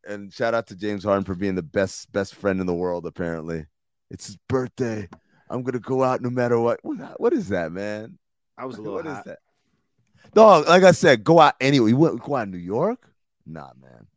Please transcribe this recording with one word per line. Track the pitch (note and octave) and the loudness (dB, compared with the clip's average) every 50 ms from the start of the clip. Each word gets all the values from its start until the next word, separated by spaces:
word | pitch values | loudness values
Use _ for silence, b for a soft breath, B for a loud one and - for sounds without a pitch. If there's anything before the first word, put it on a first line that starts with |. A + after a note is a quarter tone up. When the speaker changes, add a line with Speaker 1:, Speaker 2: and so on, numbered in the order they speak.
| _ | _
Speaker 1:
And | - G#2 G2+ G2+ G2 - | -14 -14 -14 -14 -18 -8
shout | - A#2+ A#2 A2+ | -6 -4 -2 -2
out | A#2 A2 | -4 -4
to | - G#2 | -8 -14
James | F2 G2+ G#2 G#2 G2+ G2+ | -8 -6 -6 -6 -4 -2
Harden | G#2+ G2 G2 F#2+ | 0 0 0 -2
for | G2 F#2+ | -4 -6
being | F2 G2+ G2 F#2+ | -6 -4 -4 -4
the | F2+ | -4
best, | E2 D2 - G#2 F#2+ F#2+ - - - _ | -6 -4 -4 -4 -4 -2 -6 -16 -18 _
best | - G2+ F#2+ - - | -6 -6 -6 -6 -10
friend | - - G2+ F#2+ F#2+ | -6 -4 -4 -2 -2
in | F#2 | -2
the | F2+ F2 | -4 -4
world. | E2+ F2+ F2+ F2 E2+ E2 | -4 -4 -4 -6 -6 -8
Apparently, | E2 D#2 - F2 E2+ E2 E2 D#2 E2 E2 E2 D2+ _ _ _ _ _ _ _ _ _ | -10 -10 -8 -8 -6 -6 -8 -8 -8 -10 -10 -10 _ _ _ _ _ _ _ _ _
it's | - - - | -20 -18 -16
his | - G2+ - _ | -18 -18 -20 _
birthday. | - B2+ C3 B2+ A#2+ _ - C3 A#2 A2 G#2+ G2 - - _ _ _ _ _ _ _ | -4 -4 -4 -4 -6 _ -6 -6 -6 -6 -8 -10 -14 -18 _ _ _ _ _ _ _
I'm | - B2 B2 | -10 -8 -6
gonna | B2+ B2 A#2+ | -6 -6 -8
go | G2 A#2 C3 C3 C3 | -6 -4 -2 0 0
out | B2+ B2+ - | 0 0 -2
no | B2+ B2 | -4 -4
matter | B2 B2+ B2 A#2+ A#2+ A#2 | -2 -2 0 2 2 2
what. | A#2 A#2 A2+ - - | 2 0 -2 -2 -6
What, | E4 D4+ F#3+ C#3 - - - | -10 -10 -10 -12 -16 -10 -2
what | - A#3+ F4 | -2 0 0
is | C4+ F3 G2 | 0 -2 -4
that, | G2 F2 E2+ D#2+ | -4 -4 -4 -6
man? | E2 F#2+ G2+ G#2 G#2+ G#2+ A2 A#2 - _ _ _ _ _ _ _ _ | -8 -8 -8 -8 -10 -10 -12 -16 -20 _ _ _ _ _ _ _ _
Speaker 2:
I | - B2 | -16 -14
was | C3 A#2 | -14 -14
a | G#2 | -12
little | G#2+ G#2 G2 | -12 -10 -10
Speaker 1:
What | F#2 - | -10 -10
is | D#3+ - | -10 -12
Speaker 2:
hot. | G2+ - | -14 -14
Speaker 1:
that? | - - - _ _ _ _ _ _ _ _ _ _ _ _ _ _ _ b b b _ | -18 -20 -20 _ _ _ _ _ _ _ _ _ _ _ _ _ _ _ b b b _
Dog, | G#3 A3 G#3+ F#3+ D#3 C#3+ | 8 8 10 8 6 6
like | C#3+ E3+ F#3+ F#3 | 6 6 8 8
I | F#3 | 6
said, | E3+ - - E3 C3 A2 G2 | 6 6 4 4 4 4 4
go | D#3 E3 E3+ | 4 6 8
out | D3+ C#3+ - _ | 6 6 4 _
anyway. | C3 C3+ C#3+ C3+ A2+ G#2+ | 0 2 2 4 4 4
You | A#2+ | 4
wouldn't | C3+ D#3+ - F#2 A#2+ - | 4 2 0 0 -6 -8
go | D#3 C#3+ | -6 -6
out | C3 A2 | -6 -6
in | G2 | -6
New | F#2 | -10
York? | F2+ F2 F2+ G2+ A#2+ E3 G#3 B3 _ _ _ _ _ _ _ _ _ _ | -12 -8 -6 -4 -2 -2 -2 -4 _ _ _ _ _ _ _ _ _ _
Nah, | - D#2+ D#2+ C#2 C2 B1 C2 | -18 -18 -18 -18 -20 -20 _
man. | C2 B1+ B1 A#1 G#1 _ _ | -20 -20 -20 -20 -20 _ _